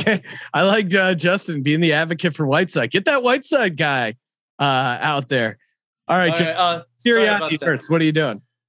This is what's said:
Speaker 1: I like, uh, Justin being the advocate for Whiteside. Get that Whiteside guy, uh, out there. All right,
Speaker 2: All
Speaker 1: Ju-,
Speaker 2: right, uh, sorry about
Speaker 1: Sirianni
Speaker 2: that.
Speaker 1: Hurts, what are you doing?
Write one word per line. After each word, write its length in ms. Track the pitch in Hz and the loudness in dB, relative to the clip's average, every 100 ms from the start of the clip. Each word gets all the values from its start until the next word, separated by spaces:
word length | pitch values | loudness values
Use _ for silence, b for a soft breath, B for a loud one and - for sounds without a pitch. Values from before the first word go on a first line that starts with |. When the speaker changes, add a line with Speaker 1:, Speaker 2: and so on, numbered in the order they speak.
| - 208 B B B | 0 -2 B B B
Speaker 1:
I 100 | 156 | 0
like, 280 | 190 220 190 196 | 2 2 2 2
uh, 180 | 185 | 2
Justin 480 | 175 170 190 - 151 | 2 0 0 -2 -4
being 180 | 135 156 | 0 2
the 140 | 170 | 2
advocate 400 | 151 165 170 175 | 2 0 -2 -4
for 140 | 143 143 | -2 0
Whiteside. 420 | 147 185 160 120 | 0 0 -2 -2
Get 140 | 196 202 | 0 0
that 160 | 285 | 0
Whiteside 540 | 240 254 - 294 208 151 | 2 0 0 0 0 0
guy, 380 | 151 135 113 - _ _ _ - | 0 0 -2 -6 _ _ _ -2
uh, 400 | 143 131 131 120 | 0 0 0 -2
out 280 | 151 143 127 | -2 -2 -2
there. 300 | 131 110 101 _ _ _ _ - | -2 -2 -4 _ _ _ _ -2
All 100 | 180 | 2
right, 140 | 175 | 2
Speaker 2:
All 60 | 165 | 0
Speaker 1:
Ju-, 80 | 165 | -2
Speaker 2:
right, 100 | 165 | 0
uh, 280 | 175 165 - - | -2 -2 -8 -4
sorry 300 | 240 233 214 | 0 2 2
about 260 | 208 156 | 0 -2
Speaker 1:
Sirianni 80 | 156 | -4
Speaker 2:
that. 60 | 147 | -2
Speaker 1:
Hurts, 240 | 135 - | -2 0
what 120 | 165 | 0
are 40 | 160 | 2
you 80 | |
doing? 280 | 156 147 101 _ _ | 0 -2 -4 _ _